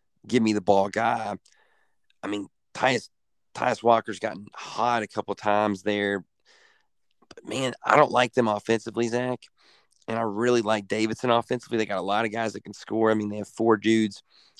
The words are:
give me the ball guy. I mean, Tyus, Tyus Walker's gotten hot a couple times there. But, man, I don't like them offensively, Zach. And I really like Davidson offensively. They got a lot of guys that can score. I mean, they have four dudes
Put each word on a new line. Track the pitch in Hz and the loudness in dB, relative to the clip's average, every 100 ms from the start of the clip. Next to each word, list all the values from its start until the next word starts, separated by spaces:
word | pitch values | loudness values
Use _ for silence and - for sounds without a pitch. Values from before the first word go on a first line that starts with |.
| _ _ 104 | _ _ -2
give | 120 | 0
me | 113 | 2
the | 104 | 2
ball | 92 98 98 | 2 2 2
guy. | 101 113 120 107 101 _ _ _ _ _ _ _ _ | 0 -2 -2 -4 -10 _ _ _ _ _ _ _ _
I | 98 | -8
mean, | 104 98 _ _ | -8 -10 _ _
Tyus, | - 127 123 - _ _ _ _ | -2 0 0 -4 _ _ _ _
Tyus | - 123 117 | -6 -4 0
Walker's | 117 113 107 98 | 4 4 2 -6
gotten | 110 87 101 | -8 -8 -14
hot | - - - 120 120 | -16 -12 -4 0 0
a | 104 | -2
couple | 107 101 | -6 -6
times | 98 107 104 107 98 | -4 0 2 2 -2
there. | 104 104 101 101 87 _ _ _ _ _ _ _ _ _ _ | -2 -2 -2 -2 -6 _ _ _ _ _ _ _ _ _ _
But, | - - | -20 -10
man, | 113 131 - | -6 -6 -6
I | - 131 | 2 4
don't | 147 | 4
like | 117 123 | 4 2
them | - 113 | 2 0
offensively, | 104 - 113 - 104 117 | 0 -2 -2 -2 -4 -2
Zach. | 120 127 123 - _ _ _ _ _ - | -2 -4 -6 -10 _ _ _ _ _ -8
And | 113 | -4
I | |
really | 117 101 120 123 | -4 0 2 2
like | 107 110 98 | 2 0 -2
Davidson | 110 110 113 127 | -2 -2 0 2
offensively. | 117 - 127 - 117 | 2 2 -4 -2 -2
They | 104 | -2
got | 98 | -4
a | |
lot | 90 104 113 | -2 -2 -2
of | |
guys | 107 113 | -2 -4
that | 101 | -6
can | - | -12
score. | 101 - 110 110 | -18 -6 0 2
I | |
mean, | 110 104 | 2 0
they | 104 | -6
have | 101 | -10
four | - 113 107 | -2 2 2
dudes | 107 113 110 101 - _ _ _ | 4 2 0 -4 -18 _ _ _